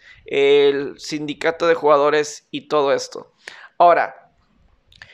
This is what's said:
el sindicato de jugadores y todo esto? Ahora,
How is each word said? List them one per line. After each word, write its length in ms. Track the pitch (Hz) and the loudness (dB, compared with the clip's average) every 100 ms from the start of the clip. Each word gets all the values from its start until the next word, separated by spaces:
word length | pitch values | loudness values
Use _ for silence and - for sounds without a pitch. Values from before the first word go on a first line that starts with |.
| - - | -20 -20
el 760 | - 139 139 143 143 139 139 - | -8 -2 2 4 2 0 -6 -12
sindicato 680 | - 151 151 151 160 165 170 | -12 -10 -10 -6 -6 -2 -2
de 80 | |
jugadores 760 | 165 151 147 147 151 147 - _ | 0 2 4 4 0 -4 -10 _
y 180 | 143 - | -14 -4
todo 240 | 151 139 | -2 0
esto? 400 | 131 - - - _ - - - _ | -2 -4 -16 -20 _ -20 -20 -20 _
Ahora, 540 | 175 156 107 - _ _ _ _ _ _ _ _ - | 4 4 0 -8 _ _ _ _ _ _ _ _ -20